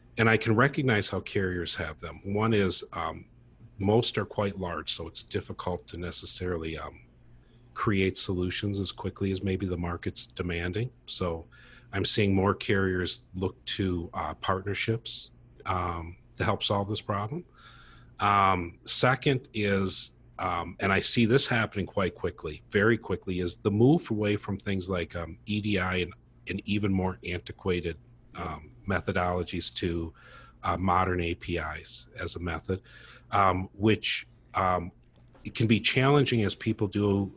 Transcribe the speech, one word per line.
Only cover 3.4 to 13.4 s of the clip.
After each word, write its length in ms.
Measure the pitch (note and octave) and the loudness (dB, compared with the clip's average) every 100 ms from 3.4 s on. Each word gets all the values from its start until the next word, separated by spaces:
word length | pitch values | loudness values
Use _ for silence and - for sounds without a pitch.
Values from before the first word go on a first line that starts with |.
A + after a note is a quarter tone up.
| - - - - | -20 -20 -18 -2
most 380 | G2 A2+ A#2 - | 2 4 2 -2
are 60 | G2 | -4
quite 340 | - G2+ G2 | -2 -2 -2
large, 340 | F2 D#2 D#2 | -6 -6 -6
so 140 | - E2 | -8 -8
it's 160 | - | -10
difficult 640 | - G2+ - F#2+ - F2 - | -6 -6 -6 -8 -6 -6 -8
to 100 | E2+ | -10
necessarily, 800 | F2 - - - F2+ E2+ D#2+ D#2 | -6 -6 -6 -4 -4 -4 -6 -8
um, 240 | D2+ - - - - - - - - | -10 -14 -20 -20 -20 -20 -20 -20 -16
create 440 | - - G2 F#2+ - | -4 0 2 2 0
solutions 600 | - F2+ F2+ - G#2 G2 | -2 0 -2 -2 -2 -2
as 120 | F#2 | -4
quickly 400 | - F#2+ - G2 | -4 -8 -2 -2
as 120 | F#2 | 0
maybe 240 | G2 F#2 F#2+ | 0 0 0
the 100 | F2 | -2
market's 480 | E2+ F2 F#2+ - - | -4 -4 -6 -8 -10
demanding. 640 | - F2+ E2+ F2 G2+ B2+ - - | -6 -4 -4 -4 -4 -4 -8 -10
So 400 | - F2+ E2 - - - - - | -4 -2 -4 -8 -20 -20 -20 -8
I'm 120 | G2+ F2+ | -2 2
seeing 280 | - G2+ | 4 4
more 220 | F#2+ G2 G2 | 4 4 2
carriers 680 | - G2+ F#2+ F#2 E2+ - - | 0 2 2 0 -2 -4 -8
look 280 | F#2 | -4